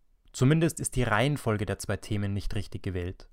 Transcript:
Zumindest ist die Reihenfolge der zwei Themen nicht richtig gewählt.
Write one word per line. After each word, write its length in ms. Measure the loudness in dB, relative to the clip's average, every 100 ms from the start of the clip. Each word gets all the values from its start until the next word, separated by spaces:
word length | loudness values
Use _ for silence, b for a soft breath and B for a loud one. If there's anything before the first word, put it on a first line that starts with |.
| _ _ _
Zumindest 460 | 2 4 6 4 0
ist 160 | -4 0
die 80 |
Reihenfolge 640 | 2 4 4 2 0 0 0
der 140 | -4
zwei 180 | -4 -6
Themen 360 | -4 -4 -2
nicht 200 | -2 -2
richtig 300 | -2 -4 -6
gewählt. 440 | -6 -4 -6 -8 -16